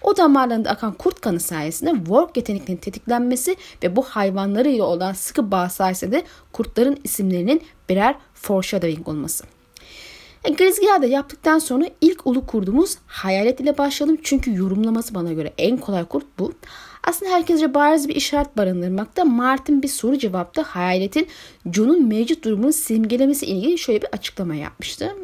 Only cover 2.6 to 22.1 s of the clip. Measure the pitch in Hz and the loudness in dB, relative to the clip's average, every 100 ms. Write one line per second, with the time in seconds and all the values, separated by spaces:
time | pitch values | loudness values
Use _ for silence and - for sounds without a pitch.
2.6 | - 175 - 208 - 240 247 247 - 370 | -6 -8 -8 -10 -4 -2 0 -2 -2 -4
3.6 | - - - 202 269 214 196 196 196 202 | -8 -6 -2 -2 -2 -2 -2 0 -2 0
4.6 | 285 240 175 175 185 190 - - 208 190 | 2 2 0 0 -4 -6 -4 -4 0 0
5.6 | 180 - 190 185 190 277 359 - _ - | -2 -2 -2 -2 -2 -4 -4 -16 _ -8
6.6 | 220 - 262 277 - - 190 175 190 320 | -4 0 0 0 -6 -4 -2 0 2 0
7.6 | - _ - 185 226 285 _ - - 196 | -2 _ -2 2 2 0 _ -12 -2 -2
8.6 | 185 196 170 160 170 151 147 - - _ | -2 -2 -2 -4 -6 -6 -6 -8 -12 _
9.6 | _ - - - - - - - - 302 | _ -20 -20 -20 -20 -20 -20 -8 -4 2
10.6 | 370 415 415 392 247 277 277 - 311 311 | 4 4 4 4 2 0 -2 -4 2 2
11.6 | - 254 339 - 320 359 269 254 - 220 | 2 0 -2 2 2 2 0 -2 -2 -4
12.6 | 190 254 381 - _ - 190 190 226 254 | 0 2 2 -2 _ -8 -2 2 2 2
13.6 | 277 285 285 277 294 311 - 277 254 190 | 0 0 0 0 0 0 2 0 0 0
14.6 | 190 190 220 226 - 196 170 160 147 - | 0 0 0 0 -2 -4 -4 -4 -6 0
15.6 | 175 254 - 185 170 285 - - 208 - | 0 0 -2 -4 -2 -6 -6 -6 -6 -6
16.6 | - - - - 349 339 381 359 339 330 | -18 -20 -20 -6 -4 -4 0 0 2 2
17.6 | 311 285 294 320 285 294 - 294 285 - | 2 4 4 4 0 -2 -2 -2 -2 0
18.6 | 185 180 180 190 214 370 330 240 247 269 | 0 0 -2 -4 -4 2 2 4 2 0
19.6 | 269 285 277 - 226 277 220 180 175 - | 2 2 2 -2 0 0 0 -2 -4 -4
20.6 | 311 180 180 185 196 302 370 - - - | -4 -2 0 0 0 -2 -4 -8 -20 -14
21.6 | 180 180 233 349 240 | -4 2 4 4 4